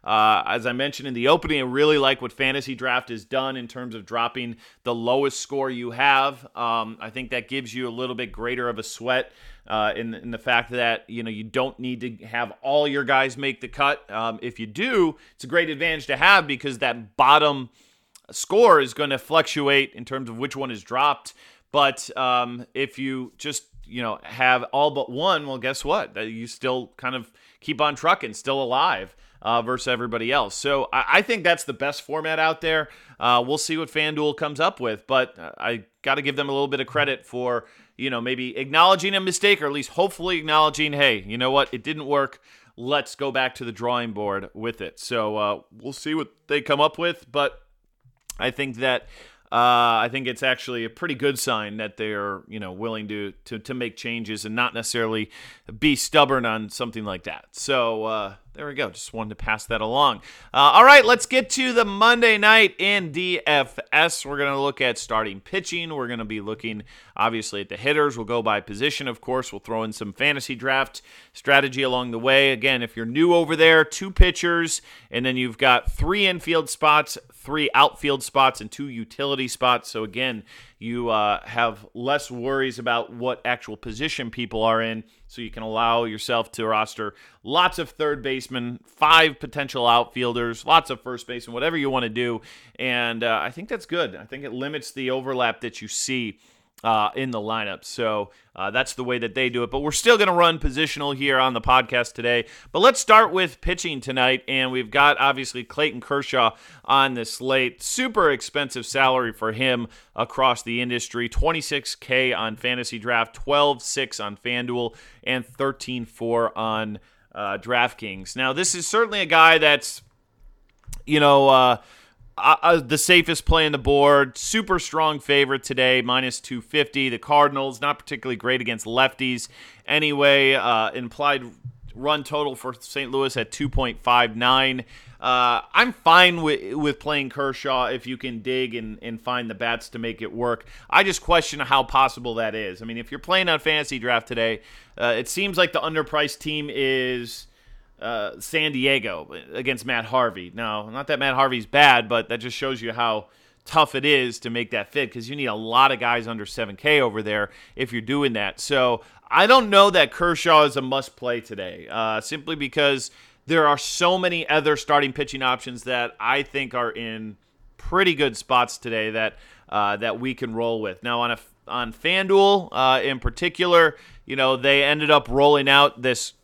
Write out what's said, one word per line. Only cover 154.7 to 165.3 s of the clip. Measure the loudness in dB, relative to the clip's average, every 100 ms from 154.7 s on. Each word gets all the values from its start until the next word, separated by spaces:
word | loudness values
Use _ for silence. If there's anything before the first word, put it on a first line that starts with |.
that | -6 -4
fit | -6 -6
'cause | -8 -12
you | -6
need | -4
a |
lot | -4 0 6 6
of | 4
guys | 0 -2 -4
under | -10
seven | -10 -8 -8
K | -2 2 4
over | 2 -2
there | -4 -2 -4 -8 -20 -10
if | -6
you're | -6
doing | -4 -2 0
that. | -2 -4 -6
So | -2 2 2 0 -6 _ 0
I | 4 8
don't | 6 8
know | 6 8
that | 6 2
Kershaw | 2 -2 0 6 6
is | 6 0
a |
must | -4 -4 -6
play | _ -6 -6
today, | -6 -10 -10 -12 -8
uh, | -4 -2 -2
simply | -6 -10 -8 -8
because | -4 0 2 2 -4 _ -20 _ 0
there | 4 4
are | 2
so | -2 0 2 2
many | 0 -4 0
other | 2 2 0
starting | 2 2 2
pitching | -4 -8